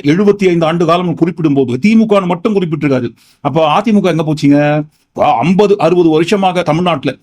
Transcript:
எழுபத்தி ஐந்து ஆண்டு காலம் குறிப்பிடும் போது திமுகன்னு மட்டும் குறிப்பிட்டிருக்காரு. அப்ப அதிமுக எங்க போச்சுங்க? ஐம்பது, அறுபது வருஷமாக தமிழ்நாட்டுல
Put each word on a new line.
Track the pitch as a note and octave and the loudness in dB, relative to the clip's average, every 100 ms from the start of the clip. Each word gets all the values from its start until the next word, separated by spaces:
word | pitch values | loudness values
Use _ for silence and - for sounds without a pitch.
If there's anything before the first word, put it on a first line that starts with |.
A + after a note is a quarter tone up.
எழுபத்தி | D3 E3+ G#3 G3+ F#3 | 0 2 2 2 2
ஐந்து | E3+ D#3+ | 0 0
ஆண்டு | E3+ E3 | 0 0
காலம் | F3 F3+ D3+ | 0 -2 -2
குறிப்பிடும் | E3 F3+ D3 C#3 | -2 -2 -2 0
போது | B2 B2 | 0 -2
திமுகன்னு | G3 A3+ A3 G3+ F3+ | 0 2 2 0 0
மட்டும் | F3 A3+ G3 | -4 -2 -2
குறிப்பிட்டிருக்காரு. | F3 D#3 D3 C3 A#2+ - _ _ | -2 -4 -2 -2 -4 -10 _ _
அப்ப | C#3+ D3 D#3 | -4 0 0
அதிமுக | E3 A3 G#3 F#3 | 0 0 0 0
எங்க | D#3+ D#3 | -2 -2
போச்சுங்க? | D3+ C#3+ C#3+ D3 D3+ D3+ _ _ - C#3+ A#2 | 0 2 2 2 -2 -6 _ _ -2 0 0
ஐம்பது, | D3 F#3+ G#3 G3+ | 0 2 2 2
அறுபது | D#3+ F3 E3 | 2 2 2
வருஷமாக | D#3 E3 G#3 F#3+ F3+ E3+ | 2 0 0 0 -2 -2
தமிழ்நாட்டுல | D3+ F3+ D3+ C#3 - | -2 -2 -2 -6 -8